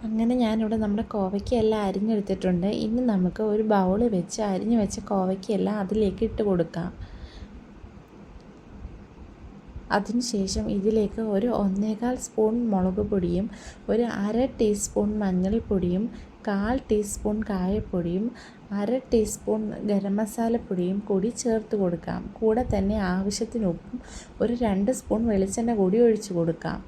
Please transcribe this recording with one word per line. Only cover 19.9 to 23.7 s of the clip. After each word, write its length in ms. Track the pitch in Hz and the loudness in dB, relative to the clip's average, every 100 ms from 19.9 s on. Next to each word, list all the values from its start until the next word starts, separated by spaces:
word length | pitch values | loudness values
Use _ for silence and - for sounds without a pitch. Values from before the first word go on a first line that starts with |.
| 202 196 202 | 0 2 0
മസാലപ്പൊടിയും 840 | 214 - 226 226 - 180 180 202 - | -2 -2 0 0 -2 -2 0 -2 0
കൂടി 220 | 196 202 233 | 0 0 -2
ചേർത്ത് 340 | 240 220 220 214 | 0 0 0 0
കൊടുക്കാം. 460 | 185 170 - - - - | 0 0 -4 -6 -8 0
കൂടെ 260 | 220 220 247 | 2 2 2
തന്നെ 240 | 208 196 214 190 | 0 2 2 2
ആവശ്യത്തിന് 560 | 180 196 202 220 240 202 | 0 0 -2 -4 0 0